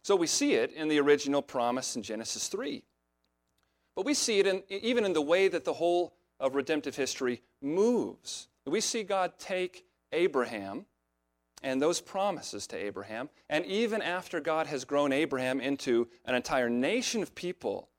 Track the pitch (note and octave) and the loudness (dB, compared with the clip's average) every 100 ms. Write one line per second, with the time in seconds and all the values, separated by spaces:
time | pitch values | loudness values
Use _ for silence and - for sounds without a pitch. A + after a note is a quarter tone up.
0 | - G3 D#3+ - C#4+ A#2 B2+ D#3 D#3 D3+ | 2 2 2 2 4 4 2 -2 0 4
1 | C#3+ C#3+ C#3 C#3+ C3 C3 A#2+ B2 - B2 | 6 4 4 -2 0 -2 0 0 -4 -8
2 | G2+ A2 A2+ G2+ - G3 C#4 C#4+ _ _ | -8 -8 -6 -6 -6 -6 -6 -10 _ _
3 | _ _ _ _ _ _ _ _ _ - | _ _ _ _ _ _ _ _ _ -4
4 | G#3+ C#4+ - G3+ G3 F#3+ - G3 A3+ A#3+ | 0 0 2 4 4 2 -4 -4 0 2
5 | G3+ D#3 C#3+ F3+ F#3+ E3+ - D3 E3+ F3 | 4 2 4 4 4 2 -2 0 2 2
6 | E3 _ _ _ C3 C#3 C3 D#3 C#3+ C3 | 0 _ _ _ -2 0 0 -2 -2 -4
7 | C3 - B2+ A#2+ _ _ C#3 F3 A3 A#3+ | -4 -2 -2 -2 _ _ -4 2 4 2
8 | G#2 - - - - _ - F#3+ - A#3 | -2 -6 -12 -14 -14 _ -4 -2 -2 -4
9 | F#3+ G3 F3+ _ - F#3 F#3 - _ _ | -2 0 0 _ -6 -4 -4 -8 _ _
10 | _ D#3 F3 C#3 A#2 A2 G2 A#2+ G#3 _ | _ 2 2 2 0 -4 -8 -10 -14 _
11 | _ _ _ _ _ - C3+ C3 D3+ F3 | _ _ _ _ _ -8 -4 0 0 0
12 | - G3 G3+ D#3+ - G#2 - D#2+ G2+ F#2+ | -4 -2 -2 -2 -10 -12 -10 -8 -8 -8
13 | G2+ A2 C#3 _ - D#3 F3+ G3 A#3 A3 | -10 -10 -10 _ -4 -4 -2 -2 0 -2
14 | D#3+ F3+ - E3+ D3+ D#3 D3+ C#3+ B2+ C#3+ | -4 -6 -6 -6 -2 -2 -2 -6 -2 0
15 | C#3+ C3+ D#3+ C3+ B2+ C3+ B2+ C#3 C3+ A#2 | 2 2 0 0 0 0 -2 -2 2 2
16 | A#2 - - B2+ - C#3 A#2+ A#2+ C#3 A#3 | 2 -6 -2 -2 2 0 2 2 0 0
17 | - A3+ F3 - F3 - A#2 G2 - | -2 -4 -4 -6 -8 -4 -4 -4 -10